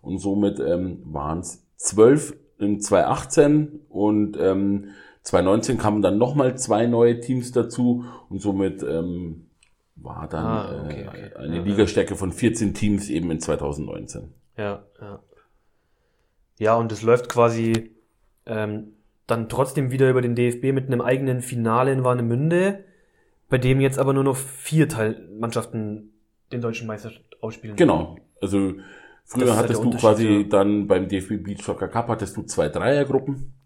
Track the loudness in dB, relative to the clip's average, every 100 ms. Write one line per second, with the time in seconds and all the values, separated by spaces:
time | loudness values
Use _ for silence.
0 | -10 -6 -2 0 0 0 -2 -2 -4 -8
1 | -10 -8 -6 -6 -8 -16 _ -10 -4 6
2 | 8 8 2 -12 _ _ -2 -2 2 2
3 | 4 0 2 4 6 4 2 -6 -12 -2
4 | 2 2 0 0 0 2 0 0 -4 -18
5 | -20 _ 0 2 4 2 2 0 0 2
6 | 2 2 2 2 0 -2 0 2 2 4
7 | 4 2 -2 -4 0 -2 -2 0 0 0
8 | -4 -16 -12 -6 -2 0 -2 -4 -4 -4
9 | -4 -6 -8 -12 -18 _ _ _ _ -20
10 | -16 -12 -10 -6 -4 -4 -6 -10 -10 -10
11 | -12 -16 -18 -12 -8 -4 0 2 4 2
12 | 0 -4 -6 0 0 2 -2 0 0 0
13 | -2 -4 -2 -4 -2 -2 -4 -6 -8 -10
14 | -12 -14 -16 -20 _ -10 -8 -8 -14 _
15 | -18 -18 _ _ _ _ _ _ _ _
16 | _ _ _ _ _ _ 0 2 0 -2
17 | 2 2 2 2 2 2 0 0 -4 _
18 | _ _ _ _ -10 -6 -4 -6 -10 _
19 | _ _ -4 -4 -2 -2 -2 -2 -2 2
20 | 4 4 0 2 0 0 -2 -2 0 0
21 | 0 0 0 -2 -4 -2 0 2 2 2
22 | 0 0 0 0 2 2 2 -2 -12 _
23 | _ _ _ _ _ 0 2 4 2 2
24 | 0 2 2 -2 -6 -14 0 2 2 2
25 | -2 -4 -12 -8 -4 -4 -4 -6 -6 -8
26 | -14 _ _ _ _ -6 -6 -6 -10 -10
27 | -12 -18 _ -12 -12 -10 -10 2 4 4
28 | -2 -10 _ _ -2 0 0 -4 -14 -20
29 | -20 _ _ 0 2 4 2 2 0 4
30 | 4 6 4 4 4 4 4 2 2 0
31 | 2 -4 -4 -6 -6 -10 -8 -6 -4 -4
32 | -4 -4 -6 -8 -6 -2 -2 0 0 0
33 | 0 0 -2 -6 -8 -12